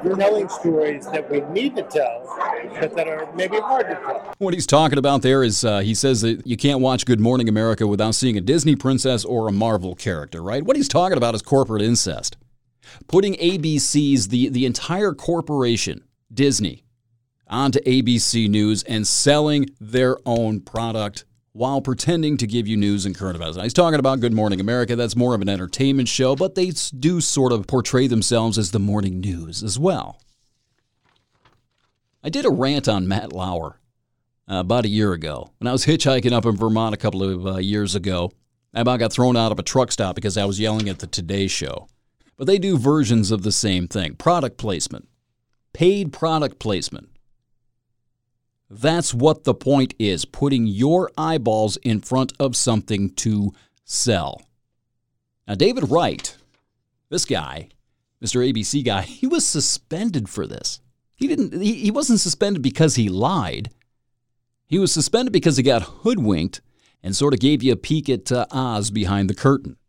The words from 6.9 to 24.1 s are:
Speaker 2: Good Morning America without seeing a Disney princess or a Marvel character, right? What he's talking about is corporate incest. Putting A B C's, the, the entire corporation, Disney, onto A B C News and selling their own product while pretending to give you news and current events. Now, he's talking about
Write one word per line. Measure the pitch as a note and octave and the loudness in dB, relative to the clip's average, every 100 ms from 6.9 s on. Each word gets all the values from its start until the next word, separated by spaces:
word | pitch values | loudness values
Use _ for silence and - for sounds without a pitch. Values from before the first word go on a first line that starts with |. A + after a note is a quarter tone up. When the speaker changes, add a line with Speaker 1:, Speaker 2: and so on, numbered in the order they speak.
| B2+ - | 0 2
Speaker 2:
Good | A#2 | 4
Morning | A2+ B2+ A#2 | 4 4 2
America | G#2+ A2+ G#2 G#2+ | 2 2 2 0
without | G2+ A2 A2 | 2 0 2
seeing | B2+ G#2 | 0 0
a | |
Disney | F#2 D#3+ D#3 C#3+ | 2 2 4 2
princess | C3 C3+ B2+ A#2+ | 2 0 0 -2
or | - A#2+ A2 | -2 -2 0
a | |
Marvel | G2 A2+ G#2+ F2+ F2+ | 0 2 0 -2 -6
character, | - E2 D2 E2 | -6 -6 -8 -10
right? | F2 B2 | -6 -4
What | F3 C#4+ | 0 0
he's | C#4 | 2
talking | - F3+ D#3+ | 2 2 2
about | A#2 A2 | 2 -2
is | |
corporate | - C#3 B2 A2 | 2 2 4 2
incest. | G#2+ A#2+ - B1 - - _ _ _ _ - - - | 2 2 0 -4 -8 -12 _ _ _ _ -20 -20 2
Putting | F3 G3 F#3+ | 2 2 0
A | E3+ F#3 | 0 0
B | D#3 D3 | 0 0
C's, | - D3 C#3+ C#3 G2 | 2 2 4 2 2
the, | B2 B2+ | 2 2
the | B2 C3 | 2 0
entire | A#2 - F3+ G#3 | -2 -4 -2 -2
corporation, | D3+ - E3+ D#3+ D3 B2 A#2 - - _ _ _ | -2 -2 -2 0 0 2 0 -2 -8 _ _ _
Disney, | A2+ C#3+ G#2 F#2+ - _ _ _ _ _ _ _ | 0 2 2 -2 -6 _ _ _ _ _ _ _
onto | A#2 C3+ B2 - | -2 0 2 2
A | B2+ | 2
B | A#2+ A#2+ | 4 2
C | - A#2 A2 | 2 0 2
News | G#2 G#2 G#2+ | 2 2 0
and | - A2 G#2 | -2 -4 -2
selling | - C#3+ D3 D3+ D3 C3+ _ | 2 4 4 4 2 -2 _
their | G#2+ B2 B2+ C3 - | -4 2 2 0 -2
own | A#2 A2+ G#2 | 0 0 -2
product | - A2+ A#2 A2 G#2 G#2 - _ _ | -4 -6 -4 -4 -6 -8 -20 _ _
while | G#2 B2+ C#3 | -4 -2 0
pretending | C3+ B2 - E3+ D3+ C#3+ | -2 -2 0 0 0 0
to | A2+ | 0
give | A#2 G#2 | -2 0
you | A2 | 0
news | G2+ G2+ F#2+ | 2 0 -2
and | F2+ | -6
current | F#2+ E2 | -6 -6
events. | E2 E2+ | -8 -6
Now, | |
he's | G#2+ | -2
talking | - E3+ D3+ | 2 2 4
about | C3+ | 2